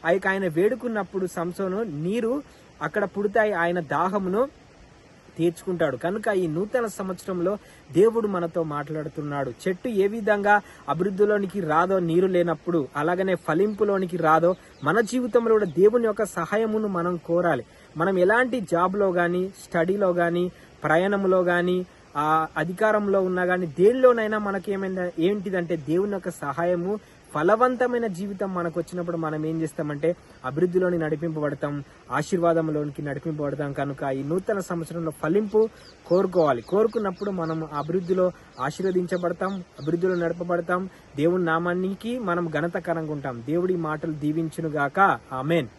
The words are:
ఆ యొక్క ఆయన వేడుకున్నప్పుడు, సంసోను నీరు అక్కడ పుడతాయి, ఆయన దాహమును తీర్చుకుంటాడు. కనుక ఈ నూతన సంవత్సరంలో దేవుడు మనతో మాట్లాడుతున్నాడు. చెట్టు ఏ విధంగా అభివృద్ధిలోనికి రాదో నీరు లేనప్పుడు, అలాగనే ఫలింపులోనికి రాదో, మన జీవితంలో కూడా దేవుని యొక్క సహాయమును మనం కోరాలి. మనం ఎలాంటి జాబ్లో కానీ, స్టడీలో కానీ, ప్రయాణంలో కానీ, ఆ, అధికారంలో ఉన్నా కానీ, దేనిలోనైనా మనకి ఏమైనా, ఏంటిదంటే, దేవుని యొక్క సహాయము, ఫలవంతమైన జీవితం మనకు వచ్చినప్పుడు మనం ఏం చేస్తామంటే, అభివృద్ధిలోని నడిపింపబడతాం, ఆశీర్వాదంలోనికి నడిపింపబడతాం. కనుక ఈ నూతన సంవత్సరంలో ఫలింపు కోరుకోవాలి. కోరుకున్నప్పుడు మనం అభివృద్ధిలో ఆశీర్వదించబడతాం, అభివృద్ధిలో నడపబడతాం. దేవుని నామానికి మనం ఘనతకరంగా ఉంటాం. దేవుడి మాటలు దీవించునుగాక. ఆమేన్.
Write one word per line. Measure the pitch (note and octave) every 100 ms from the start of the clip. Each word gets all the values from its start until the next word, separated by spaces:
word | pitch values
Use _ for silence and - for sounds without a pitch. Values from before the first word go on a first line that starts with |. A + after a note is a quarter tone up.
ఆ | D#3+
యొక్క | F#3 F#3+
ఆయన | F#3+ F#3+
వేడుకున్నప్పుడు, | D#3 G3+ A#3+ B3 A3 F3+ F#3+ F#3
సంసోను | F#3 E3+ E3+ G3 F#3+
నీరు | A3+ D3 E3 A3 A3+ C#4 - - - -
అక్కడ | D3+ G#3+
పుడతాయి, | G3+ G3 G#3 A3+ G#3+
ఆయన | F#3 E3+ F3+
దాహమును | D3 D3 A#3+ G3+ F#3 G3 C#4 - - - - - - - - -
తీర్చుకుంటాడు. | E3 E3+ - F3+ D#3 B2+
కనుక | E3 G#3 A3
ఈ | G3 F3
నూతన | D#3 G#3 B3+ A3+
సంవత్సరంలో | - F#3+ F3+ - F3+ E3+ G#3 - - -
దేవుడు | D3 A3 A3+ G#3+
మనతో | F#3+ E3+ E3+
మాట్లాడుతున్నాడు. | D#3+ D3 C#3+ D#3 D3+ D3+ D3 C#3+ C3+ A2+ F#3+
చెట్టు | F#3 B3+
ఏ | G#3+ G3
విధంగా | A3+ G#3+ G#3 G3+ G#3 - - -
అభివృద్ధిలోనికి | D3+ F#3+ F#3+ G#3 G#3 G3 G3
రాదో | E3 D3+ F#3 F#3+
నీరు | E3+ E3 F#3+
లేనప్పుడు, | F3+ E3+ D#3 - E3+ C3 C#3+
అలాగనే | D3+ F3+ F#3+
ఫలింపులోనికి | F3 - D#3+ G#3 G3+ G#3 G3 F#3 F3+
రాదో, | E3 D#3+ E3+ F#3 - -
మన | C3+ F#3+
జీవితంలో | A3+ B3 B3 A#3+ A3+
కూడా | A3 G#3
దేవుని | D3 G3+ A#3+
యొక్క | A3+ G#3
సహాయమును | G#3 - E3 G#3 A3+ G#3+ G#3+
మనం | F3+ E3+ F3
కోరాలి. | - E3+ F3 C#3 - - - D3+
మనం | F3 F#3+
ఎలాంటి | F3+ A3+ B3+ B3
జాబ్లో | F#3 E3+ F#3 G3 G3
కానీ, | F3+ F3 F3+ F#3
స్టడీలో | - - F3 E3+ G3+ G3
కానీ, | F3 E3+ F3 F3+ - - -
ప్రయాణంలో | D3+ D#3+ F#3+ G3+ F#3+ F#3
కానీ, | F3 F3 F3+ F3+ F3+ - - D3
ఆ, | D3+ D#3+ D#3+ -
అధికారంలో | D#3 F3+ G#3+ G#3+ G3+ G3
ఉన్నా | F#3+ F3+
కానీ, | F3+ F3+ F3
దేనిలోనైనా | C#3 G3 B3+ B3+ A#3+ G#3+ G#3+
మనకి | G#3 G3 F3+
ఏమైనా, | G3 F#3+ F#3+ F3+ E3+
ఏంటిదంటే, | E3+ G#3 G3 F#3 E3+ E3+
దేవుని | C#3 E3+ G#3
యొక్క | G3 F#3
సహాయము, | - C#3+ C3+ F3 F3+ F3+ G#3 - - -
ఫలవంతమైన | D3 D#3+ A3 B3+ B3 B3 A#3+ A#3
జీవితం | E3+ G3+ G3 G3
మనకు | F3+ E3+ D#3+
వచ్చినప్పుడు | E3 F3+ E3+ E3
మనం | D#3+ D#3 D#3
ఏం | D#3+
చేస్తామంటే, | D#3+ - D3+ C#3+ D#3+ F3 - -
అభివృద్ధిలోని | B2+ C#3 F3+ F3+ F3+ E3+
నడిపింపబడతాం, | D#3 D3+ E3 D#3 D3 D3 D3 D3 C3+ - -
ఆశీర్వాదంలోనికి | B2+ D3+ F#3 E3+ E3 D#3+ D3+ D3 C#3+
నడిపింపబడతాం. | D3 C#3+ E3 D3+ C#3+ B2+ D3
కనుక | C#3 C#3 C3+
ఈ | C#3+ C3+
నూతన | C#3 F3 F#3+ G3+
సంవత్సరంలో | F3+ E3+ D#3+ E3 D#3+
ఫలింపు | - D#3 F#3+ A3 G#3+ A3 - - - -
కోరుకోవాలి. | F3 F#3+ F3+ D#3 A#2+
కోరుకున్నప్పుడు | G#2+ F#3+ A3 A3+ G3+ F3+ G3+
మనం | F#3+ D#3+ D#3+ D#3+
అభివృద్ధిలో | D3 D3 F3+ F3 F#3 F3+ - - -
ఆశీర్వదించబడతాం, | C3 - F#3+ F#3 F3+ F3+ F3 F3 F#3
అభివృద్ధిలో | G3 E3+ - C#3+ E3+ F#3
నడపబడతాం. | F3+ E3+ E3+ F3 F3 E3+ F3+ F#3+ - - C#3+
దేవుని | D#3 F#3
నామానికి | E3 D#3+ F3 F3+ F#3 G3 A3 B3
మనం | G3+ F3 E3+
ఘనతకరంగా | D3+ E3+ F3+ F3 E3 D#3
ఉంటాం. | D3 C3+ A#2+ A#2+
దేవుడి | E3 F3+ F3+
మాటలు | D#3 D3+ E3
దీవించునుగాక. | D#3 D3 D#3 D#3+ - D#3+ D3 C#3+ F#3 G3 B2+ -
ఆమేన్. | C3 C3+ E3+ B2